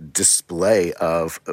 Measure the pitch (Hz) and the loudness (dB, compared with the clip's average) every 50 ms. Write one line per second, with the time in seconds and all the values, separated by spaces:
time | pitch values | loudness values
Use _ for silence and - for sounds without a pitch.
0 | 80 73 69 - 101 - - - - - 87 85 92 101 113 101 87 85 78 - | -12 -6 -4 0 2 2 2 0 -2 -4 -4 0 2 4 4 4 2 0 -2 -2
1 | 98 82 82 85 80 80 - - - - | -2 0 0 0 -2 -4 -6 -10 -10 -10